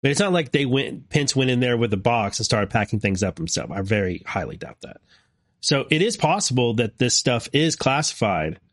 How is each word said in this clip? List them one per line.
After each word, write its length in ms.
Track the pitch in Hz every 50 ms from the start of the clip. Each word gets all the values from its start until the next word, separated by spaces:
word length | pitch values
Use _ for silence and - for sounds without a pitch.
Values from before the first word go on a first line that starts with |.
But 120 | - 135 143
it's 80 | -
not 120 | 202 202 185
like 200 | 175 160 127 -
they 120 | 143 143
went, 440 | 131 123 135 131 - - - - _
Pence 260 | - 156 143 135 -
went 160 | 135 131 127
in 80 | 127 123
there 180 | 127 123 120
with 160 | 117 117 117 104
a 40 |
box 420 | 95 95 120 117 117 107 101 - -
and 60 | 110
started 260 | - - 110 104 98
packing 300 | - 117 104 - - 104
things 240 | - 104 95 92 104
up 140 | 95 87 -
himself. 340 | 82 82 - - 64 58 -
I 80 | 98
very 420 | 95 95 110 107 98 92 90 82 -
highly 320 | - - 98 87 67 -
doubt 260 | - - - - _ -
that. 180 | - - - _ _ _ _ _ _ _ _ _ _ _ _
So 280 | - - 151 139 135 -
it 120 | 151 156 180
is 140 | 226 -
possible 580 | - - 151 170 208 202 - 127 127 123 120 113
that 240 | 110 120 107 - _
this 180 | 127 123 -
stuff 320 | - - - 123 117 - - -
is 220 | 139 156 165 151
classified 880 | - - 135 131 143 156 - - - - 107 95 82 78 78 85 - _ _